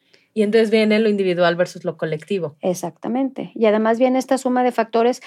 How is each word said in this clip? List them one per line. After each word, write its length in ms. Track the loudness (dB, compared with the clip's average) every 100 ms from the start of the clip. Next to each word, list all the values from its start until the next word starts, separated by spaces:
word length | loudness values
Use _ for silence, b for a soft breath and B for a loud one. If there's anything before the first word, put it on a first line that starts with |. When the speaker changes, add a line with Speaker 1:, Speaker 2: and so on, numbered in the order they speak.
| _ _ _
Speaker 1:
Y 60 | -2
entonces 260 | 2 2 4
viene 280 | 2 2 2
lo 120 | 2
individual 460 | 0 0 2 2 2
versus 280 | -2 -4
lo 140 | -8 -6
colectivo. 580 | -6 -6 -6 -6 -6 -6
Speaker 2:
Exactamente. 920 | -4 -4 -6 -10 -6 -4 -4 -6 -12
Y 120 | -2 2
además 320 | 2 2 2
viene 200 | 2 0
esta 200 | 0 -2
suma 260 | 0 0
de 80 | 0
factores 480 | 0 -2 0 0 0